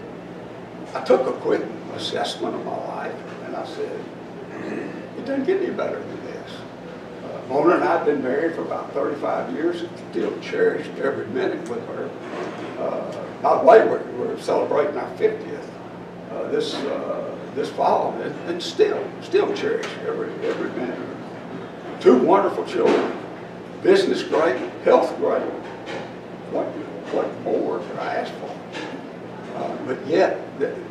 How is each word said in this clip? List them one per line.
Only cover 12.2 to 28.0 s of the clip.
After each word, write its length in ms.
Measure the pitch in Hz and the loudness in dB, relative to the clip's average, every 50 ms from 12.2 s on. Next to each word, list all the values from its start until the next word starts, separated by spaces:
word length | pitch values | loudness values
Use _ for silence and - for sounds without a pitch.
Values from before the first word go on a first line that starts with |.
| - - - - - - - - - - - - | -10 -8 -6 -6 -6 -6 -6 -8 -8 -8 -6 -4
Uh, 600 | - - - - - - - - - - - - | -2 -2 -2 -2 -4 -6 -6 -8 -8 -10 -8 0
by 160 | - - - | 4 4 4
the 60 | - - | 8 10
way, 220 | - 110 110 - | 12 12 12 10
we're, 180 | - - - - - - | 8 2 0 -2 -4 -4
we're 220 | - - - - - | -4 -2 -2 -2 -4
celebrating 580 | - - - - - - - - - - - | -2 0 2 2 2 2 4 2 2 2 0
our 120 | - - - - | -4 -6 -6 -4
fiftieth, 540 | - 110 107 - - - 87 87 - - - - - - - - - - - - - - - | 2 2 2 2 0 -6 -8 -8 -8 -10 -10 -12 -12 -12 -12 -12 -12 -12 -12 -12 -12 -10 -8
uh, 160 | - - - - | -6 -6 -4 0
this, 260 | - - - - - | 0 0 0 0 -2
uh, 600 | - - - - - - - - - - - - - - - - | -4 -2 -2 -2 -2 -2 -2 -4 -4 -4 -6 -8 -8 -10 -8 -4
this 140 | 139 - - | -2 -2 -2
fall, 440 | - - 175 180 208 - - - - - | 0 2 4 4 4 4 2 0 -2 -2
and, 140 | - - - - 180 175 | -4 -6 -6 -6 -6 -6
and 120 | 170 - | -4 -4
still, 420 | - - - - - - - - - - - - | -4 -6 4 6 6 6 6 0 -2 -4 -6 -10
still 320 | - - 349 403 - - - | -8 2 4 4 4 4 2
cherish 320 | - - - - - - - - - 453 | 0 0 0 0 0 -2 -4 -6 -6 -4
every, 260 | 440 453 466 440 - - - - | -4 -2 -2 -4 -4 -4 -4 -2
every 220 | - - - - - | -2 -2 -2 -4 -4
minute. 280 | - - - - - - - - - - - - - - - - - 90 - - - - - - - - | -4 -4 -4 -4 -4 -6 -6 -8 -8 -10 -10 -10 -12 -12 -12 -10 -10 -10 -10 -10 -12 -12 -10 -10 -8 6
Two 180 | - - - | 8 10 10
wonderful 480 | - - - 196 202 - - - 90 - | 10 10 8 8 8 6 4 0 0 -4
children, 500 | - - - - - - - - - - - - - - - - - - - - - - - - | -2 0 4 6 6 6 6 4 2 -2 -6 -8 -10 -12 -12 -12 -12 -12 -12 -12 -12 -10 0 6
business 400 | - 196 - - - - - - | 8 8 8 8 4 2 0 0
great, 340 | - - - 127 123 - - - - - - - | 2 4 4 4 4 2 0 -2 -6 -6 0 4
health 320 | - - - - - - | 6 8 8 6 4 0
great. 260 | - - - - - - - - - - - - - - - - - - - - - - - - - - - | 0 2 2 2 2 0 -2 -4 -6 -10 -10 -12 -12 -10 -8 -8 -8 -8 -10 -12 -12 -12 -12 -12 -12 -10 -4
What, 140 | - - - - - - - - - - - - - | -4 -2 -2 -2 -6 -8 -8 -8 -10 -10 -8 -2 -2
what 280 | - - - - - | 0 0 -2 -4 -4
more 380 | - - - - - - - - | -2 0 0 2 2 0 -2 -4
could 200 | - - - | -4 -6 -6
I 160 | - | -4